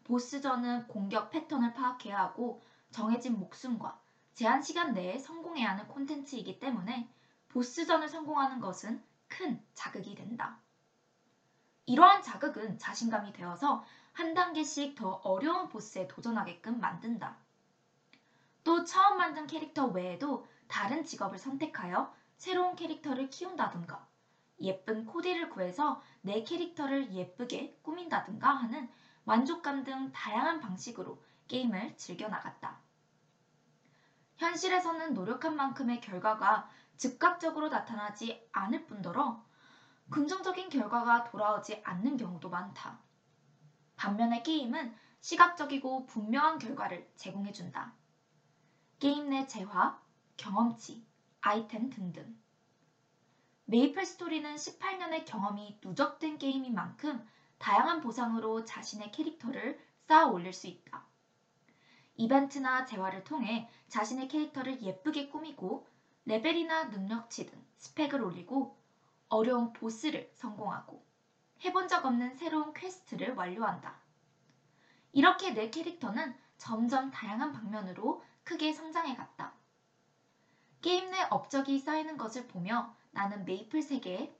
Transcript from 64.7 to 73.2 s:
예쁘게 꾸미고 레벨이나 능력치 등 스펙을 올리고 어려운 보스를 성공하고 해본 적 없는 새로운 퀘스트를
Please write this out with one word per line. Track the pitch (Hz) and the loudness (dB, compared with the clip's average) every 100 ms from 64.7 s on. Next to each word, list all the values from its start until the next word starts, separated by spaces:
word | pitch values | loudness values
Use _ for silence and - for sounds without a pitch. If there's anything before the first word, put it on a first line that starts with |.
| 262 | -4
예쁘게 | 196 - 302 302 277 | -6 -4 -2 -2 -4
꾸미고 | 311 311 277 185 269 - _ _ _ - | -8 -10 -8 -6 -6 -10 _ _ _ -2
레벨이나 | 220 302 330 330 320 320 | 0 2 2 2 0 0
능력치 | 202 190 226 220 - - | -4 -4 -4 -6 -10 -10
등 | - - _ | -14 -20 _
스펙을 | - - 294 277 | -10 -2 0 0
올리고 | 202 160 - 269 240 - _ _ _ _ - | -2 -6 -2 -2 -2 -6 _ _ _ _ 0
어려운 | 220 226 247 233 | 4 4 4 2
보스를 | - 226 226 311 - - | -2 -8 -4 -4 -4 -8
성공하고 | - 226 208 208 180 - - _ _ _ _ _ - | -10 -10 -6 -6 -6 -10 -20 _ _ _ _ _ -8
해본 | 359 359 370 | 0 0 4
적 | 339 262 | 2 4
없는 | 240 247 262 | 2 0 -4
새로운 | 330 311 302 | -2 0 -2
퀘스트를 | - 370 - - 180 | -6 -10 -10 -10 -6